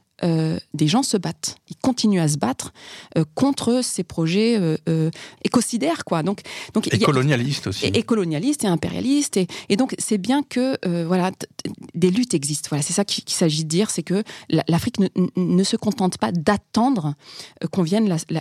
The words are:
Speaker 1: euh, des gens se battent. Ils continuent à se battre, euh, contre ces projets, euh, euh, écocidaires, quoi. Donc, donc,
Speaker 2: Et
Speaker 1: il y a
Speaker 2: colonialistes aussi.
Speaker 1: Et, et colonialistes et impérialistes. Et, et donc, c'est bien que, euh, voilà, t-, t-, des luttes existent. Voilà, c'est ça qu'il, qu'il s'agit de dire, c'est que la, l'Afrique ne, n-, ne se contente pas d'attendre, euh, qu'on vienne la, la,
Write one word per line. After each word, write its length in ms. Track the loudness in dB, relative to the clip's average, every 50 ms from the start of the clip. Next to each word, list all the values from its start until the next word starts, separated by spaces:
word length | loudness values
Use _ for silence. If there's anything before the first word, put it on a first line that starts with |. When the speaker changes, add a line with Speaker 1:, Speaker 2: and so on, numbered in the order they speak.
| _ _ _ _ 0
Speaker 1:
euh, 340 | 0 2 2 0 0 -2 -4 -6 _ -2
des 160 | 0 2 2
gens 140 | 4 2 2
se 160 | 2 0 -2
battent. 380 | -2 -4 -6 -8 -10 -10 -10 -12 _ _
Ils 80 | -12
continuent 460 | -2 -2 0 0 2 2 2 2 4 2
à 60 | 2
se 100 | 2 0
battre, 340 | -2 -2 -2 -4 -8 -12 -16 -18 -20 -20 -20 -20 -20 -4 -2 0
euh, 60 | 0 0 _
contre 480 | 2 2 2 2 2 0 0 2 2 0
ces 200 | -2 -4 -4 -6
projets, 540 | -4 -2 -2 0 2 2 2 2 2 2
euh, 220 | 2 2 2 0 0 -2 -2
euh, 220 | 0 0 0 0 -2 -6 -12 -20 -16 -6 -4
écocidaires, 640 | 0 2 2 0 0 -2 -2 0 -2 -2 -2 -2
quoi. 160 | -2 -2 0 0
Donc, 180 | 0 -2 -4 -8 -12 -14 -14 -14 -4 -4
donc, 140 | -2 0
Speaker 2:
Et 80 | 0 2
Speaker 1:
il 60 | 2
y 40 | 4
a 20 |
Speaker 2:
colonialistes 600 | 4 4 4 4 4 2 2 2 0 -2 -4 -4
aussi. 180 | -6 -4 -2 -2
Speaker 1:
Et, 140 | 0 0 0
et 40 | 0
colonialistes 640 | 2 0 0 0 0 -2 0 0 -2 -2 0 0
et 20 |
impérialistes. 680 | 0 0 0 0 -4 -4 -4 -2 0 0 0 0 0 0
Et, 100 | 0 -2 -2 -4 -10 -4 -2
et 80 | 0
donc, 180 | 0 0 -2 -4 -6
c'est 180 | -4 -2 -2
bien 260 | -2 0 0 0 0 0
que, 360 | -2 -2 -2 -2 -2 -2 -2 -2
euh, 180 | -2 -2 -2 0
voilà, 260 | 0 2 2 2 0 -2
t-, 140 | -6 -10 -14 _ -10 -10
t-, 80 | -10 -10 -10 -14 -12 0
des 160 | 2 4 4
luttes 220 | 4 2 2 2 0
existent. 360 | 0 0 -2 -4 -6 -4 -4
Voilà, 120 | -2 -2 -2
c'est 120 | 0 0
ça 100 | -2 0
qu'il, 200 | -2 -4 -6 -6
qu'il 120 | -6 -2
s'agit 280 | 0 2 2 2 0 -2
de 40 | 0
dire, 220 | 0 0 0 0
c'est 120 | -2 -4 -4
que 200 | -2 -2 -2 -2 -4 -10 -16 -4 0
la, 160 | 0 2 2 2
l'Afrique 320 | 2 2 0 0 0 2
ne, 80 | 0 2 2
n-, 120 | 0 0 0 0
ne 280 | 0 0 2 4 2 2
se 120 | 2 0
contente 400 | 0 0 -2 0 0 0 0 0
pas 160 | 0 -2 -2 -2
d'attendre, 800 | 0 2 2 2 0 -2 _ -2 0 2 2 2 2 0 -2 -4 -6 -10 -18 -20 -18 -18 -20 -12 -10 -10
euh, 40 |
qu'on 160 | -4 0 0 0
vienne 260 | 2 2 2 2 2
la, 80 | 2 0 -2 -4
la, 100 | -4 -4